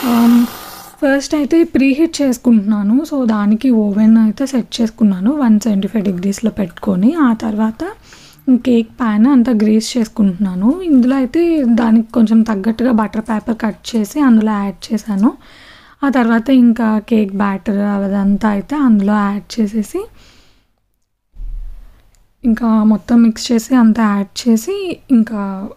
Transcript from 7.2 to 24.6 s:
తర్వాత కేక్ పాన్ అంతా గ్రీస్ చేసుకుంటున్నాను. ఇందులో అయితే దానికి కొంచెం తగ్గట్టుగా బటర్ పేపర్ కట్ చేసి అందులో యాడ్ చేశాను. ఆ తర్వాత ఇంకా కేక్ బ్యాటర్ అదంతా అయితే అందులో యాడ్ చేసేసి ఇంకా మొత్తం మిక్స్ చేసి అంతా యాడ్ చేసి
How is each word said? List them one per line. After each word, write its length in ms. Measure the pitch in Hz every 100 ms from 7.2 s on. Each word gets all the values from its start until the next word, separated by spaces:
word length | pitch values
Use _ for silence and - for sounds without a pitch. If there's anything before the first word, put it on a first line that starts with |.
| 262
తర్వాత 480 | 226 226 208 220 220 349 440 - - - _ - 247
కేక్ 260 | 262 233 226
పాన్ 360 | - 233 208 240
అంతా 260 | 269 226
గ్రీస్ 360 | 214 214 220 220
చేసుకుంటున్నాను. 760 | 254 220 - 202 175 196 180 208 349
ఇందులో 340 | 359 269 247 269
అయితే 240 | 254 320 339 320 247
దానికి 340 | 226 226 226 220
కొంచెం 260 | 240 214 226
తగ్గట్టుగా 500 | 226 202 214 220 240
బటర్ 300 | 220 208 214
పేపర్ 340 | 220 214 226 220
కట్ 220 | 220 190 -
చేసి 340 | 233 208 302
అందులో 320 | 277 226 214
యాడ్ 260 | 208 202 180
చేశాను. 460 | - 214 226 196 226 370 - - - - _ _
ఆ 60 | 277
తర్వాత 380 | 254 233 233 226 269
ఇంకా 320 | 240 226 220 214
కేక్ 360 | 208 220 202 190
బ్యాటర్ 440 | 202 196 - 196 202
అదంతా 560 | 202 196 202 196 202 220
అయితే 280 | 202 190 294
అందులో 360 | 269 208 196 208
యాడ్ 260 | 202 202 -
చేసేసి 520 | - 208 220 202 359 453 - - _ _ _ _ _ _ _ _ _ _ - - - - - - - _ _ _ _
ఇంకా 260 | 240 220 233 220
మొత్తం 380 | 214 214 - 240
మిక్స్ 240 | 233 220 -
చేసి 280 | 233 -
అంతా 280 | 262 226 220 214
యాడ్ 260 | 202 196 -
చేసి 380 | 247 220